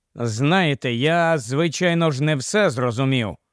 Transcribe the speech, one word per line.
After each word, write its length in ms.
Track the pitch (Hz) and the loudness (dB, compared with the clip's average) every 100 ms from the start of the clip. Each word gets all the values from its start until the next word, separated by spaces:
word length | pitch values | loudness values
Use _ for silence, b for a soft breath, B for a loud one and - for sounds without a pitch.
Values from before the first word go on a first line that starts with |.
| _ | _
знаєте, 760 | - 120 107 143 190 165 139 131 | -6 -4 0 2 2 2 0 -2
я, 460 | 117 147 170 165 160 | 0 0 2 2 0
звичайно 720 | 117 139 170 - 180 170 165 | -2 -2 -2 0 0 2 0
ж, 120 | 131 | 0
не 140 | 151 147 | -2 -2
все 340 | - 214 190 | -2 0 2
зрозумів», — 640 | 123 123 113 135 131 107 - _ | 0 -2 0 0 0 -2 -6 _